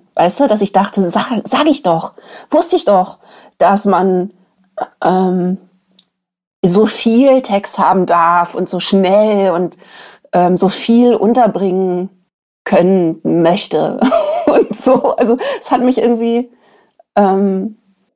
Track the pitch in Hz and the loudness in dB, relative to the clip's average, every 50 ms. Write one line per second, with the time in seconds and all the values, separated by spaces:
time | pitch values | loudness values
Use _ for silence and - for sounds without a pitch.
0 | _ _ - - 170 180 180 - 285 254 214 214 202 196 - 190 196 - - 202 | _ _ -2 0 0 0 2 0 0 0 2 0 -2 0 0 -2 -2 -2 -2 -2
1 | 190 170 - 208 - - 247 208 - - - 247 302 320 277 - - 185 165 160 | -2 0 -2 -4 -4 -4 -6 -6 -4 -4 -2 0 2 0 0 0 0 -2 -2 -2
2 | - - - - - - - - - - - 311 359 339 370 320 - - 202 185 | -4 -8 -14 -18 -20 -20 -20 -20 -10 -2 0 0 0 0 -2 -2 0 2 2 2
3 | 185 - - _ _ - - - - - _ - 180 180 202 202 - 202 185 175 | 0 -2 -6 _ _ -20 -20 -20 -20 -12 _ 0 2 2 2 2 0 0 0 2
4 | 190 190 185 180 180 202 - _ _ _ _ _ _ _ - - - - _ - | 2 0 0 -2 -4 -6 -10 _ _ _ _ _ _ _ -14 -14 -14 -12 _ -4
5 | - 165 180 185 185 185 180 185 175 180 185 - - _ _ _ _ _ _ _ | -2 0 0 2 0 0 0 -2 -2 -2 -4 -6 -10 _ _ _ _ _ _ _
6 | _ _ _ _ _ _ _ _ _ _ _ - - 180 175 196 - - - - | _ _ _ _ _ _ _ _ _ _ _ -2 0 2 2 2 2 0 0 -2
7 | - 233 226 233 269 277 262 262 254 - 202 202 202 - - - 175 160 185 190 | -2 0 2 4 4 4 4 2 0 -2 -4 -4 -4 -6 -4 -2 0 0 2 0
8 | 180 170 170 170 165 170 175 175 175 170 - - 185 - - 180 - - 196 196 | 2 0 2 2 2 2 2 0 0 -2 -4 -8 -8 -6 -6 -4 -2 0 0 2
9 | 190 180 196 208 214 214 214 202 196 190 170 175 185 - - _ - - - - | 2 2 2 2 2 2 2 0 0 0 0 0 -2 -4 -8 _ -20 -20 -20 -20
10 | - - - _ _ - - 180 180 175 180 175 196 190 - - - - 233 233 | -20 -20 -20 _ _ -4 0 0 2 2 2 2 2 0 0 -2 0 2 2 4
11 | 247 240 233 - - 214 233 254 240 208 202 180 196 190 180 190 190 185 180 180 | 4 4 2 2 2 0 2 2 2 2 0 -2 -4 -2 -2 -2 -2 -2 -2 -4
12 | 185 190 _ _ _ _ _ _ _ _ _ _ - - 208 160 170 185 196 185 | -6 -8 _ _ _ _ _ _ _ _ _ _ -6 0 2 2 4 4 2 2
13 | 175 160 165 - - 156 160 170 165 165 180 208 - - 160 151 156 156 - - | 0 0 -4 -4 -4 -2 0 2 2 2 0 0 -4 -4 -4 -2 -2 -2 -2 -2
14 | - 269 640 659 605 587 622 698 679 - - - - - 214 - - 262 269 269 | -2 0 0 0 -2 -2 -4 -2 -2 0 2 0 0 -2 -4 -2 0 0 0 2
15 | - 262 - - 254 214 233 262 427 554 539 440 - - 294 254 247 254 262 - | 0 -2 -2 0 0 0 0 -2 -2 -6 -6 -6 -6 -4 -2 0 0 0 0 0
16 | - 240 240 226 233 233 233 240 254 247 _ _ _ _ _ _ _ _ _ _ | 0 0 0 0 -2 -2 -2 -2 -4 -6 _ _ _ _ _ _ _ _ _ _
17 | _ _ - 208 202 190 190 196 202 196 190 185 190 220 214 _ _ _ _ _ | _ _ 0 0 2 2 2 0 0 0 -2 -2 -6 -8 -10 _ _ _ _ _
18 | _ _ _ | _ _ _